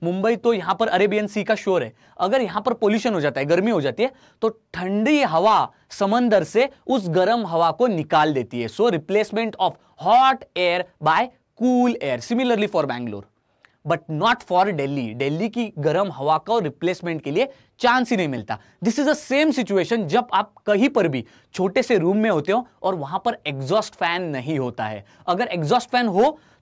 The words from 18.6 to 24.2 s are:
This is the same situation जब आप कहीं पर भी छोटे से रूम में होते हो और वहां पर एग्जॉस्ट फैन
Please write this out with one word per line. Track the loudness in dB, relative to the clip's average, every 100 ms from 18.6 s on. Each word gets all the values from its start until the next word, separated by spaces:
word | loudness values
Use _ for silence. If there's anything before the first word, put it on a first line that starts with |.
| -12 _
This | -2 0
is | 0
the | 0
same | 0 0 2 0
situation | 0 0 0 -2 0
जब | -2 0
आप | -2 -2 _ -2
कहीं | 2 2
पर | 2 0
भी | -2 -8 -16 _
छोटे | -4 -2 0
से | 2 2
रूम | 2 2
में | 2
होते | 0 0
हो | -2 -2 _
और | -4 -4
वहां | -4 -4
पर | -4 -4 -6
एग्जॉस्ट | -8 -2 -2 -2 -4
फैन | -2 -2